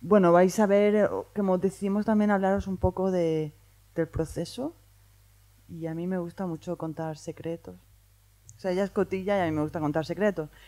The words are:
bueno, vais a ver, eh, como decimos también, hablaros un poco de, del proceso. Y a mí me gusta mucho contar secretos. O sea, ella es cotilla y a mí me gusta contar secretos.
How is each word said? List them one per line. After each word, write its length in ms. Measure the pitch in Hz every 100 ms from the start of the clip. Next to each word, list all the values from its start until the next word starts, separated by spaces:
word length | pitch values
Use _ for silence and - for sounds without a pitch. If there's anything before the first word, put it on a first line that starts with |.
bueno, 300 | 175 208 175
vais 260 | 175 185 214
a 60 | 202
ver, 300 | 202 208 208
eh, 140 | 190 95 - 208
como 220 | 196 185
decimos 480 | 185 - 202 202 208
también, 260 | 208 208
hablaros 360 | 196 190 196 190
un 100 | 185
poco 340 | 185 185 190
de, 440 | 180 165 156 151 - _ _ _ -
del 120 | 160
proceso. 680 | 160 160 151 170 233 294 - _ _ _ _ _ _ _ _ -
Y 180 | 170 160
a 60 |
mí 140 | 165 180
me 100 | 185
gusta 300 | 170 185 185
mucho 300 | 160 180 165
contar 400 | 160 156 160 151
secretos. 580 | 170 - 165 165 180 180 _ _ _ _ _ _ - -
O 40 |
sea, 120 | 190
ella 140 | 185 196
es 60 |
cotilla 460 | 208 190 190 190 202
y 40 |
a 40 | 170
mí 60 |
me 100 | 156
gusta 180 | 151 165
contar 260 | 151 160 156
secretos. 440 | 170 208 175 151 -